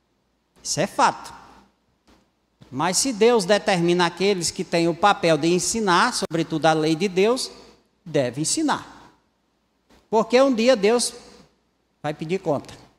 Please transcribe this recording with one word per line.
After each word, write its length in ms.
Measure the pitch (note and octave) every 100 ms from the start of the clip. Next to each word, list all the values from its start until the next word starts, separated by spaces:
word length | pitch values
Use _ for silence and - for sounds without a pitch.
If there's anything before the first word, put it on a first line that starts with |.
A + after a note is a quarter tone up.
| _ _ _ _ _ _
Isso 180 | - -
é 60 | F3
fato. 460 | - G#3+ - - - - - _ _ _ _ _ _ _ _ _ _ -
Mas 260 | B2+ E3 F#3
se 160 | C4+
Deus 320 | G#3 A3+ A#3
determina 600 | F3+ G#3 G#3 F3+ E3+ F3+ F3
aqueles 440 | F3 G3 F#3+ D#3+
que 140 | -
têm 240 | F3+ E3+ E3+
o 60 |
papel 440 | E3 G#3 - E3+ D3+
de 80 | E3
ensinar, 640 | F3+ - A3+ G#3 F3 A#3+
sobretudo 540 | - F#3+ E3 D#3+ D#3+ D#3+
a 60 |
lei 240 | D#3 D3+ D#3+
de 100 | G3+
Deus, 440 | F3+ G#3 B3+ - - - _ _ _
deve 360 | F3 D3 B2 A#2+
ensinar. 720 | D#3+ D#4 D4+ F3 - - - _ _ _ _ _ _ _ _ _ -
Porque 300 | A3 A3 B3
um 140 | C#4
dia 200 | A3+ A#3
Deus 380 | B3 G3+ A#3+ - - - - _ _ _ _ _ _
vai 100 | D3
pedir 280 | D3+ D#3+ F#3+
conta. 340 | D#3+ C3+ - - -